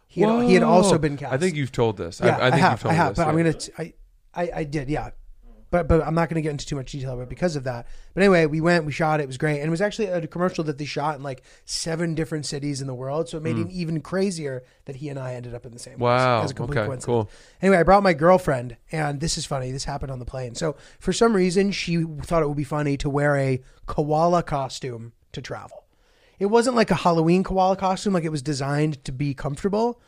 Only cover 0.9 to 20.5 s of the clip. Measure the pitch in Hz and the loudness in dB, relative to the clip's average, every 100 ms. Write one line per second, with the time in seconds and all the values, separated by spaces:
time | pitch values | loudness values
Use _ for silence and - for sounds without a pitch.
0.9 | 160 151 143 139 135 185 151 131 - 117 | 4 2 -2 -2 0 0 0 -4 0 0
1.9 | 98 85 - 120 - 127 - 175 123 - | 0 -8 -2 0 2 4 4 4 2 0
2.9 | 160 156 - 160 160 165 147 - - 165 | 2 2 2 2 2 2 0 -6 -10 -12
3.9 | - - _ _ - 175 160 151 151 131 | -12 -20 _ _ -6 -6 -4 -6 -4 -4
4.9 | 147 110 - - - - - - 175 160 | -4 -6 -12 -20 -20 -20 -20 -2 -2 2
5.9 | 165 151 165 165 165 156 143 - 143 127 | 2 2 0 0 -2 -4 -6 -6 -8 -8
6.9 | 143 131 123 127 127 180 147 131 120 120 | -8 -8 -8 -10 -4 -2 -2 -6 -8 -10
7.9 | - - 170 196 175 156 160 165 175 151 | -16 -8 2 6 6 4 2 2 2 0
8.9 | 135 160 156 139 127 156 147 160 165 208 | -2 0 0 -2 -2 -2 -2 -2 -2 -2
9.9 | 220 202 180 160 170 180 180 156 143 143 | -2 -4 -4 -4 -2 -2 -2 -4 -4 -6
10.9 | 151 147 143 139 131 _ - - - 165 | -4 -4 -4 -8 -10 _ -20 -10 -8 -4
11.9 | 160 170 156 156 156 135 147 147 135 135 | -2 -2 -2 -4 -4 -6 -6 -6 -6 -6
12.9 | 123 131 147 170 165 160 160 170 180 165 | -8 -6 -4 -4 -4 -4 -2 -4 -4 -4
13.9 | 165 - 185 196 165 143 127 - _ - | -4 -4 -2 -2 -2 -8 -8 -12 _ -16
14.9 | 135 147 139 131 123 123 117 - 117 - | -12 -10 -8 -8 -10 -10 -14 -14 -18 -14
15.9 | 123 120 123 127 117 - 131 120 135 107 | -2 2 4 4 2 0 -4 -4 -2 -2
16.9 | 127 - 120 104 - - - 185 185 160 | -4 -2 0 0 -8 -20 -2 4 4 6
17.9 | 196 196 151 165 185 180 131 123 117 - | 6 6 4 6 6 4 -2 -4 -14 -10
18.9 | 160 147 143 160 - - 139 127 131 - | -4 -4 -2 -4 -4 -6 -6 -6 -8 -8
19.9 | 143 139 127 120 131 127 | -8 -8 -10 -10 -10 -10